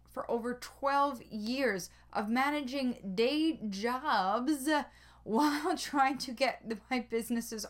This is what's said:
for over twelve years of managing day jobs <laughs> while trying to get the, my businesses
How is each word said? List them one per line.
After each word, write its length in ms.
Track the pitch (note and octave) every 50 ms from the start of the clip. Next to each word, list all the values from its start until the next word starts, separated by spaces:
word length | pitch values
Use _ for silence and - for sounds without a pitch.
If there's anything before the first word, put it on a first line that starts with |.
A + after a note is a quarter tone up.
| - -
for 180 | - - - -
over 260 | A#3 A#3 G#3+ B3 A#3+
twelve 680 | B3 - - - - C#4 C#4 C#4 C#4+ C#4+ C#4+ C4 A3+ -
years 680 | - - G#3+ G#3 A3+ B3+ C4+ C4+ A3+ G3 F3+ F3 - - - - -
of 180 | - - G#3 G#3
managing 840 | A#3 B3+ C4+ D4 D4 D4 C#4+ A#3+ C4+ C#4+ C4 B3 - - - G3 F#3
day 440 | G#3 A3+ C4 D4 D4+ D#4+ D#4+ C#4 - G#3+ G#3+
jobs 1000 | F#3+ G3 G#3+ A#3+ B3 C4 D4 D4+ A#3+ G#3 F#3 F#3+ G#3 A#3+ B3 D4+ D#4 C4+ B3+ D#4 D#4 C#4+ B3 - -
<laughs> 280 | - - - - - -
while 540 | - G#3+ A#3 D4+ D4+ - G3 G3+ F#4 D#4 -
trying 400 | - - - D4 C4 C4+ C#4+ B3+
to 140 | - C4+
get 360 | A#3 A3 C4+ A#3 - - - A3
the, 100 | A3+ G3 - -
my 80 | B3+ B3
businesses 680 | - - A3+ A3+ A3 - A#3+ A#3 A#3 - A3+ G#3+ G#3 -